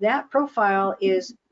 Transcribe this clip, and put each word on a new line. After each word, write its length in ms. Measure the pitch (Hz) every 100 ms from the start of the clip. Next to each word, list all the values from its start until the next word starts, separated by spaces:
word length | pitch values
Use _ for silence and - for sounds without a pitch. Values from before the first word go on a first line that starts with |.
that 300 | 208 269 269
profile 680 | 277 285 - 202 196 196 -
is 340 | 190 185 180 - _